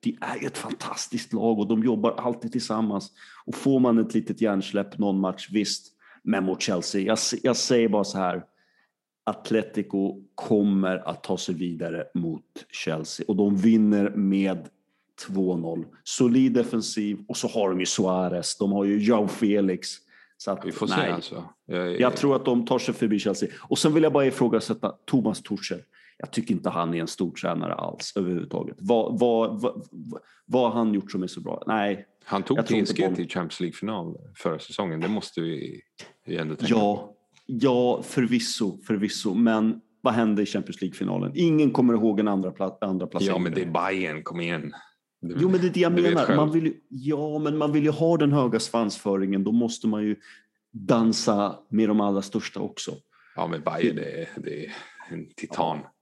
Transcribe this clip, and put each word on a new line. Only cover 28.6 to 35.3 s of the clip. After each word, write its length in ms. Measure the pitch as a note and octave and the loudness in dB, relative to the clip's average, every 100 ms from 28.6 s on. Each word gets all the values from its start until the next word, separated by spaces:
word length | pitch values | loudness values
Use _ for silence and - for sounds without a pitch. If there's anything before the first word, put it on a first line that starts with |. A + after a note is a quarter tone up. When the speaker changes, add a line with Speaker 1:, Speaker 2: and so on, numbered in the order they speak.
| F2 - | -6 -8
Speaker 1:
Vad, 380 | F#2+ A#2 G#2+ A#2 | 0 2 2 2
vad, 420 | A#2+ A2+ A2+ A2 | 2 4 2 -2
vad, 260 | A#2 - - | -4 -4 -14
vad, 300 | - - - _ _ _ | -16 -14 -16 _ _ _
vad 160 | B2 A#2+ | 2 2
har 60 | A2+ | 2
han 160 | A2+ | 2
gjort 160 | G2+ G2 | 0 -2
som 120 | G2 | -4
är 40 | F2+ | -6
så 140 | - | -6
bra? 220 | - - - | -10 -8 -2
Nej. 400 | A2 G2+ G2 - _ | 0 0 -2 -8 _
Speaker 2:
Han 180 | - G2 | -6 -4
tog 160 | F#2+ C3 | 0 0
Speaker 1:
Jag 80 | A2+ | 2
tror 120 | A2+ | 2
inte 140 | G2 | 0
Speaker 2:
P 80 | E2 | 0
S 40 | F#2+ | 0
G 20 | |
Speaker 1:
på 60 | F2+ | 0
Speaker 2:
till 120 | E2+ | -4
Champions 320 | - E2+ - | -4 -6 -4
League-final 560 | F2+ - G2 A2 E2 E2 - - | -8 -6 -6 -6 -8 -12 -16 -6
förra 220 | - D#2 | -4 -4
säsongen. 420 | - - G2 D#2+ | -8 -6 -4 -2
Det 80 | E2+ | -2
måste 320 | G#2+ - | -2 -4